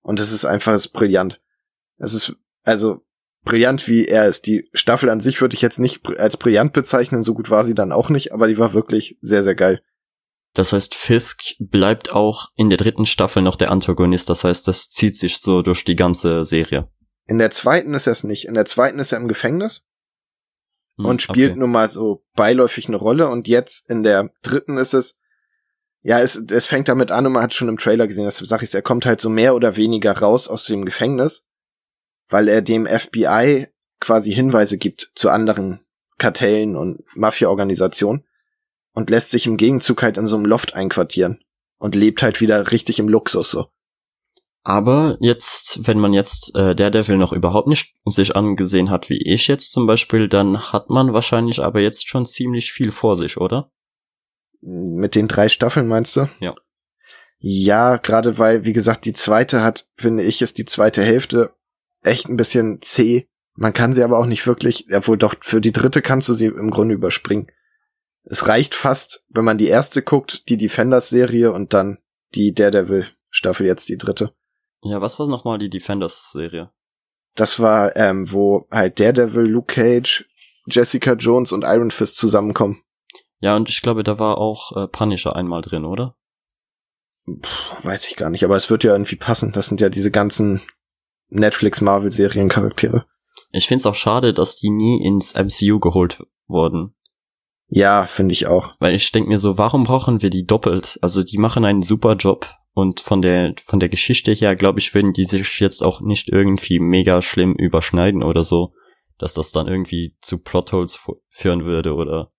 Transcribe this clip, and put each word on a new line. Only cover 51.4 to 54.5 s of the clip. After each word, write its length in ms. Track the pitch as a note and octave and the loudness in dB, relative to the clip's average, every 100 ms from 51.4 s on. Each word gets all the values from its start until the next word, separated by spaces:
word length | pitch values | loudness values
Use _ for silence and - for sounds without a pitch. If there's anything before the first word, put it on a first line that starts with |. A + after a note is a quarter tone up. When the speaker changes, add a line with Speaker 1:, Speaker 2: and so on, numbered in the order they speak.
| A#2 A2+ | -2 -2
Speaker 2:
aber 220 | C#2+ G#2+ | -2 0
jetzt 260 | G#2 - - | 0 -2 -6
schon 200 | C3 A#2+ | -4 -4
ziemlich 460 | - B2 A#2+ - | -4 -4 -4 -6
viel 200 | - A#2 | -4 -4
vor 240 | - A2 F#2 | 0 0 0
sich, 220 | D2+ - | -2 -4
oder? 340 | F#2 B2 C#3 _ _ _ _ _ _ _ _ | -4 -4 -6 _ _ _ _ _ _ _ _